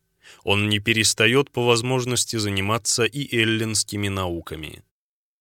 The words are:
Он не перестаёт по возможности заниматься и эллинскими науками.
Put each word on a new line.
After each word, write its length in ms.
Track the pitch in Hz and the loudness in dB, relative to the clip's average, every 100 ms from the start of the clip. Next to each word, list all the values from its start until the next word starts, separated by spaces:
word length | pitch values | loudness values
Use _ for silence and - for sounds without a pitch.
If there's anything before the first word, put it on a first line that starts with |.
| _ _ - - | _ _ -20 -8
Он 240 | - 101 104 | -2 0 2
не 120 | 104 | 0
перестаёт 720 | 110 113 107 - 110 131 139 | 2 2 2 2 4 4 0
по 140 | - 120 | 0 2
возможности 720 | 117 123 131 123 120 - 113 | 2 2 -2 -2 -2 -2 -2
заниматься 720 | 104 98 98 113 - - 110 | -2 -2 0 -2 0 0 0
и 280 | 143 135 | -2 -2
эллинскими 760 | 117 110 110 110 107 - 104 101 | 2 2 2 0 -2 -4 -2 -2
науками. 760 | 98 92 85 - 78 76 - - _ _ _ _ _ | -2 -2 -4 -8 -10 -12 -14 -20 _ _ _ _ _